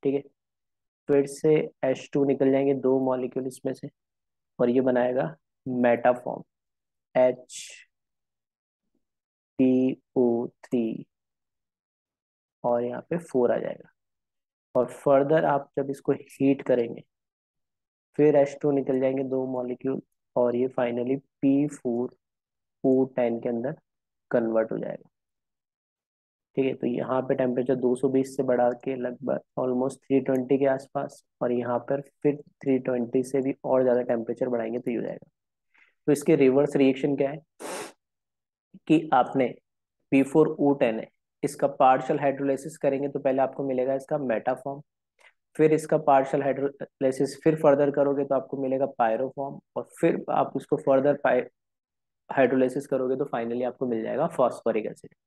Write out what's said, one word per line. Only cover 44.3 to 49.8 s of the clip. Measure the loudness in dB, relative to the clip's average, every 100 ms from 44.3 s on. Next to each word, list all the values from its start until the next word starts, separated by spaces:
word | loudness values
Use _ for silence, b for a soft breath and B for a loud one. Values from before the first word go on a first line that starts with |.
| -2 -2 -6 -8 -12 -16 _ _ _ b _ _ 2
फिर | 4
इसका | 4 2 0
partial | 4 4 4 -2
hydrolysis | -2 -2 -4 -6 -16 _ -2 0 -4 0
फिर | 0 4
further | 4 4 2
करोगे | 2 0 0
तो | -2
आपको | -2 -4 -8
मिलेगा | -4 -2 -4 0
pyroform, | 0 0 -4 -6 -10 -12 _
और | -12